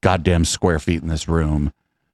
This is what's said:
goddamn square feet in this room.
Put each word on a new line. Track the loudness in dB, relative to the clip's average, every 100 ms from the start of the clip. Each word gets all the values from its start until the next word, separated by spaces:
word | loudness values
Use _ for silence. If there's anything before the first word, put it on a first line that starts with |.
goddamn | 0 2 2 2 2
square | 0 0 0
feet | -2 -4
in | -2
this | -6 -2
room. | -2 0 0 -2 -6 _ _ _